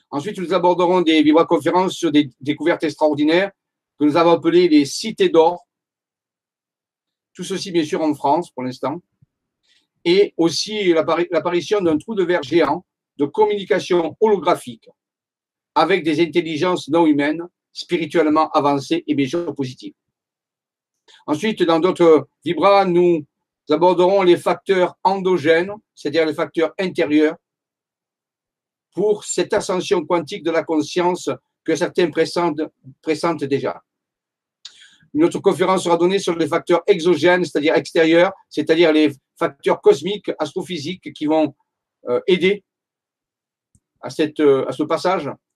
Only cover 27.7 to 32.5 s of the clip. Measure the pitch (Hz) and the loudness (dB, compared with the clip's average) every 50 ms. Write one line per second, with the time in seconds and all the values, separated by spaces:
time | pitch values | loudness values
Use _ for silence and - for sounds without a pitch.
27.7 | _ _ _ _ _ _ _ _ _ _ _ _ _ _ _ _ _ _ _ _ | _ _ _ _ _ _ _ _ _ _ _ _ _ _ _ _ _ _ _ _
28.7 | _ _ _ _ _ 165 202 214 202 208 - - - 180 175 - 226 202 - - | _ _ _ _ _ -2 -2 0 -2 -2 -4 -6 -4 -4 -2 -2 -2 -4 -2 -2
29.7 | 185 180 139 - 202 180 151 - 175 170 151 - 202 - 147 165 160 160 151 - | -4 -4 -4 -2 -4 -4 -2 -2 -4 -4 -4 -6 -12 -8 -6 -4 -2 -2 -2 -2
30.7 | 160 151 143 - - 180 175 180 180 170 - 147 127 - _ _ _ _ _ 160 | -2 -4 -4 -2 -4 -2 -2 -2 -2 -4 -6 -8 -8 -8 _ _ _ _ _ -4
31.7 | 160 156 175 165 - 196 180 156 - 160 160 156 - 180 170 170 | -2 -2 -2 -2 0 -2 -2 0 0 -2 -2 -2 -2 -2 -2 -2